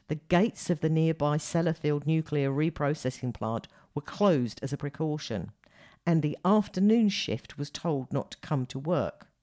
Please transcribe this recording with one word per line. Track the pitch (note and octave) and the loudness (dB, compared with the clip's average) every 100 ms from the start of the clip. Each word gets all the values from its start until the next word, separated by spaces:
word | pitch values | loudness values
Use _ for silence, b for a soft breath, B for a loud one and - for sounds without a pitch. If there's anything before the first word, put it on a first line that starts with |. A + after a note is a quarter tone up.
| _ | _
the | D3+ | -8
gates | - F3 F#3 - - | 0 2 2 0 -2
of | E3 | 0
the | D#3+ | 2
nearby | D#3+ D#3+ D#3+ D3 D3 | 2 2 2 2 0
Sellafield | - E3+ E3 D#3+ D3+ D3 | 0 0 0 0 0 0
nuclear | D3 D#3+ D#3 D3 C#3 | 2 0 2 0 0
reprocessing | C#3 D#3 - C#3+ D3+ C3 - B2+ | 2 0 0 -2 0 -4 -4 -6
plant | A2+ A2 A2+ - b b | -4 -2 -4 -6 b b
were | - | -10
closed | - - G#3 D#3 A#2+ - | -10 0 4 4 0 -4
as | C3 | -6
a | C#3+ | -6
precaution, | D3 - D#3 D3+ - G#2 G2+ - b b b b | -6 -4 -4 -4 -4 -6 -6 -12 b b b b
and | - E3 | 0 2
the | D3 - | 2 -2
afternoon | F3+ G#3+ G3+ - G3+ A3+ G#3+ | 2 2 2 0 4 4 4
shift | G3 - A2 - C#3 | 0 -4 -6 -6 -8
was | C#3+ | -8
told | - F3+ C#3+ B2+ | -6 -2 -2 -2
not | C3+ - | -4 -6
to | - | -12
come | - C#3+ B2+ | -4 -2 -2
to | C#3 | -6
work. | C#3+ E3+ F#2 - - _ | -2 0 0 -4 -20 _